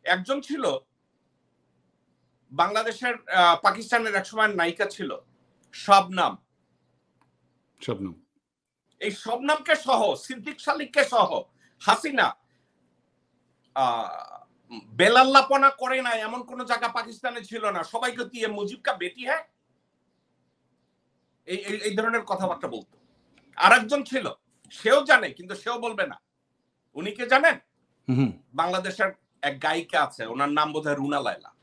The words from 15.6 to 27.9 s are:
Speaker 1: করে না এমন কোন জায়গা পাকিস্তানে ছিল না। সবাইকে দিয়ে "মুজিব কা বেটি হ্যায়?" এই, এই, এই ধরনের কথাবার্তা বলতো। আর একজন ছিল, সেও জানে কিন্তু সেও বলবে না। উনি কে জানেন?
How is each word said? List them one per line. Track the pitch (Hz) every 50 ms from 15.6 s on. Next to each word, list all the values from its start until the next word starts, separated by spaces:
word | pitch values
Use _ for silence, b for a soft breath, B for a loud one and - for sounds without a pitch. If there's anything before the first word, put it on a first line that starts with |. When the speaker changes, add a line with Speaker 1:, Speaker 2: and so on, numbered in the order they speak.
| 269 277
Speaker 1:
করে | 277 - 262 254 262 262
না | 254 240
এমন | 233 220 214 220 233 247 240
কোন | 240 247 247 247
জায়গা | - 240 226 233
পাকিস্তানে | 233 - 240 226 233 220 - - 254 233 233 196
ছিল | - 226 233 220
না। | 208 196 170 160
সবাইকে | - - - 254 247 240 247 233
দিয়ে | - 254 233 220
"মুজিব | 214 208 202 208 202 247 - -
কা | 294 -
বেটি | 185 175 180 - 254 247
হ্যায়?" | 254 302 320 320 _ _ _ _ _ _ _ _ _ _ _ _ _ _ _ _ _ _ _ _ _ _ _ _ _ _ _ _ _ _ _ _ _ _ _ _ _ _ _ _
এই, | 160 185
এই, | 190 202 202 208
এই | 214 208 214 196
ধরনের | 214 220 226 226 226
কথাবার্তা | 220 - 196 185 196 180 170 - -
বলতো। | - 117 107 95 _ _ _ _ _ _ _ _ _ _ _ _ _ _
আর | - - 196
একজন | 240 247 220 214 285 285 269
ছিল, | - 254 262 202 143 - _ _ _ _ _ _ _
সেও | - - - 220 262 294 285
জানে | 294 277 233 208 147
কিন্তু | - - 180 185 -
সেও | - - 226 240 240
বলবে | 233 233 220 202 185
না। | 139 - - _ _ _ _ _ _ _ _ _ _ _ _ _ _ _
উনি | 139 175 208
কে | 208 226 240 233
জানেন? | 262 277 302 330 262 - _ _ _ _ _ _